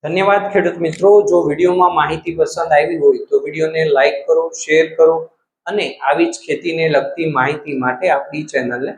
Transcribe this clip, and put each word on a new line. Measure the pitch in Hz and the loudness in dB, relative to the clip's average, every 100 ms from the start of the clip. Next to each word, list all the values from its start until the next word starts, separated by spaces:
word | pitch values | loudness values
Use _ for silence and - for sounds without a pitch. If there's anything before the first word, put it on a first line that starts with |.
ધન્યવાદ | 151 175 196 202 196 | -4 0 2 0 0
ખેડૂત | 196 170 170 | 0 -2 -2
મિત્રો. | 165 156 190 208 | -6 2 6 6
જો | - 175 | 6 2
વીડિયોમાં | 156 147 180 180 180 | 0 0 0 4 2
માહિતી | 156 147 160 170 160 | 2 -2 -4 -8 -2
પસંદ | 156 - 160 | -2 -2 2
આવી | 147 156 165 | 2 2 2
હોય, | 143 123 - | 2 2 0
તો | 139 | -2
વીડિયોને | 143 156 156 160 160 | -2 -4 -2 0 0
લાઈક | 139 147 143 | 2 2 0
કરો, | - 160 165 | -2 0 -2
શેર | - - 156 160 | -8 0 2 2
કરો | 160 160 165 160 _ _ _ - | 4 4 4 -6 _ _ _ -6
અને | 202 151 - | -4 -4 -4
આવી | 135 151 170 | -2 2 0
જ | - | -2
ખેતીને | - 151 170 160 160 | -8 -6 -4 -2 0
લગતી | 143 - - 160 | 0 -2 -6 -4
માહિતી | 135 135 151 151 135 | 0 -2 -4 -6 -4
માટે | 127 127 180 | -4 -2 -2
આપણી | 143 - 147 | -2 -4 -12
ચેનલને | 151 139 123 123 147 | -6 -4 -4 -6 -8